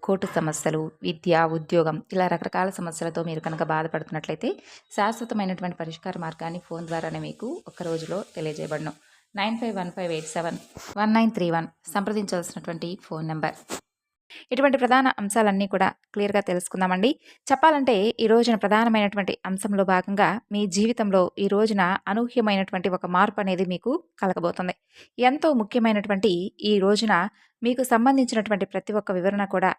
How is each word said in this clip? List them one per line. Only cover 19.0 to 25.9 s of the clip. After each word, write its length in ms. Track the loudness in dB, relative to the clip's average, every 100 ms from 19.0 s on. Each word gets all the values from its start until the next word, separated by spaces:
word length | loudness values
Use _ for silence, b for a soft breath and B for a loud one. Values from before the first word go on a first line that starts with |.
| 2 0 -2 -4 -4
అంశంలో 380 | -4 0 2
భాగంగా 580 | 4 2 2 2 2 2 -4
మీ 160 | -4 -2
జీవితంలో 640 | 0 0 0 2 4 2 0
ఈ 80 | 0
రోజున 500 | 2 2 2 2 0 -2
అనూహ్యమైనటువంటి 840 | -2 0 0 2 0 0 -2 -2
ఒక 160 | -2 0
మార్పు 360 | 2 2 0
అనేది 240 | -2 0 -2
మీకు 380 | -2 -2 -4 -6 _
కలగబోతుంది. 560 | -2 0 -2 -2 -6 -8 b b b 0
ఎంతో 300 | 2 4 2
ముఖ్యమైనటువంటి 1000 | 2 0 2 2